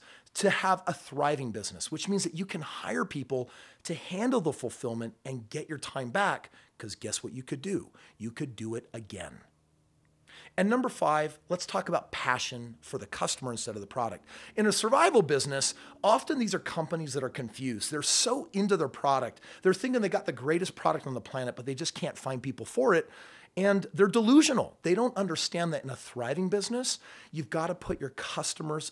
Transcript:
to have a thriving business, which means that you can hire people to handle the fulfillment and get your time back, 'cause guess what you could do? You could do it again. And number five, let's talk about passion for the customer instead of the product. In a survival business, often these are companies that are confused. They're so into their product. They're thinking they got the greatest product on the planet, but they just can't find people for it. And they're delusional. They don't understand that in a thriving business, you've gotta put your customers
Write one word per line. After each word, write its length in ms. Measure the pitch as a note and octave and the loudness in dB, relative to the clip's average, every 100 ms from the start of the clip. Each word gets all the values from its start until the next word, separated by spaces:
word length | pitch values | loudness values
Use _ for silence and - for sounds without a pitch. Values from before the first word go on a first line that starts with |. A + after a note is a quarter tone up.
| - - _ | -10 -20 _
to 160 | - G3+ | 0 2
have 320 | - F#3+ F#3 F3+ | 4 4 2 2
a 60 | |
thriving 580 | E3 - C3+ C#3+ D3 B2+ | -6 -6 0 2 2 -4
business, 400 | G#2+ G2 F2 - | -6 -8 -8 -8
which 180 | D3+ F3+ | -6 -2
means 140 | G3 | 0
that 100 | E3+ | 0
you 140 | E3 G3 | -4 -6
can 140 | F3 | -6
hire 440 | C#3+ - - A#3+ - | -8 -8 -4 -2 -2
people 460 | C#3+ B2+ C3 B2 - - - | -6 -4 -4 -4 -12 -20 -12
to 100 | - | -8
handle 480 | D#3+ - F3+ B3 B3+ | -8 -6 -2 0 2
the 100 | D#3+ | 0
fulfillment 640 | B2+ A#2+ - A#2+ A#2 A2+ - | -2 -6 -6 -6 -4 -8 -10
and 280 | C3+ C3 A2 | -10 -10 -8
get 180 | D3+ D3+ | -10 -8
your 80 | C#3+ | -10
time 320 | - C#3 B2 | -8 -6 -2
back, 420 | F#3 G3 C3+ - - - - | 2 2 0 -6 -20 -20 -14
'cause 160 | A2 - | -12 -10
guess 260 | G#2+ - | -6 -6
what 120 | A2+ | -6
you 100 | B2+ | -10
could 180 | B2+ C3+ | -8 -6
do? 300 | F3+ F#3 - - - - | -4 -4 -6 -16 -20 -10
You 140 | A2 | -10
could 240 | - D3 A2 | -6 -8 -6
do 180 | A2 | -6
it 160 | A2+ - | -8 -8
again. 500 | A#2+ G#2 G2 E2 A1+ - _ _ _ _ _ _ _ - - - - | -14 -12 -12 -12 -14 -20 _ _ _ _ _ _ _ -20 -20 -6 0
And 120 | G3 | 2
number 180 | B3 B3+ | 2 0
five, 520 | - D3+ D3+ D3+ - - | 0 2 4 0 -6 -6
let's 160 | F3+ - | -4 -2
talk 240 | F#3+ F#3 | -4 0
about 240 | E3+ - | -2 -2
passion 640 | - C3+ B2+ - B2 A#2 A#2 | -2 0 0 -2 -8 -12 -16
for 180 | - C3 | -10 -10
the 80 | G2+ | -8
customer 460 | - E3+ - B2+ | -4 -2 -2 -4
instead 240 | A2+ - G#2 | -6 -6 -8
of 60 | |
the 60 | G2 | -8
product. 380 | C3+ A#2 F2+ - - - - | -4 -4 -6 -14 -20 -6 2
In 100 | G#3+ | 4
a 60 | |
survival 500 | - G#3+ C#4 F4 C4+ | 4 4 6 8 6
business, 520 | D3+ C#3+ C#3 C3+ - - - - | 6 2 2 0 -2 -2 -14 0
often 380 | G3 B3 - C#4+ | 4 4 4 0
these 140 | A3 | 0
are 60 | F#3 | -2
companies 540 | - E3 D#3+ E3 D3+ | -2 -4 -2 -4 -4
that 100 | C3+ | -4
are 60 | B2+ | -4
confused. 640 | - A#2 - C3 G#2+ - | -6 -10 -6 -4 -4 -4
They're 100 | D3+ | -2
so 480 | C#3+ - A#3 C4+ - | 2 2 2 0 -2
into 240 | G3 G3+ F#3+ | 0 2 2
their 100 | C#3 | 2
product. 540 | - C#3+ C3+ A#2+ - - - | 0 2 2 0 -6 -18 2
They're 100 | F#3 | 2
thinking 280 | F3+ C4 B3 | 4 2 2
they 80 | G3 | 2
got 160 | G3+ - | 0 -2
the 60 | |
greatest 440 | C3 C3 E3+ F#3 - | -2 0 0 0 0
product 320 | D#3+ D#3 C#3 | 0 0 -2
on 60 | |
the 80 | B2+ | -8
planet, 360 | - C3+ B2 - | -6 -4 -4 -6
but 80 | B2 | -8
they 100 | C3 | -4
just 180 | E3 | -6
can't 240 | - D#3 - | -4 -6 -4
find 240 | C3+ C3 | -6 -4
people 240 | C3+ - - | -6 -8 -4
for 280 | - B3+ | 2 4
it. 160 | E3+ - - - - - - | 4 2 -8 -20 -20 -8 0
And 300 | G3 G3 - | 4 4 2
they're 140 | D#3 G3+ | 4 6
delusional. 680 | A#3 A3 C#4+ D4+ A#3+ F2 - | 6 8 10 8 4 0 -2
They 140 | E3 F#3+ | 2 2
don't 200 | A#3+ G#3+ | 2 0
understand 560 | G3 D#3+ - F3 E3+ | -2 -2 -2 0 0
that 140 | D3 C3 | -2 -6
in 40 | |
a 60 | B2 | -10
thriving 540 | - B2 A#2+ D3 F#3 | -10 -6 -2 0 2
business, 500 | G3+ G3 A#3+ B3+ - - - - | 0 0 -2 -2 -4 -8 -20 -10
you've 180 | D#3 C#3 | -10 -4
gotta 240 | E3 E3 | -2 -2
put 280 | F3+ - E3 | -4 -6 -6
your 80 | C3+ | -6
customers 800 | - - - D3 - D#3 D3+ D3 | -8 -6 -4 -4 -4 -4 -4 -6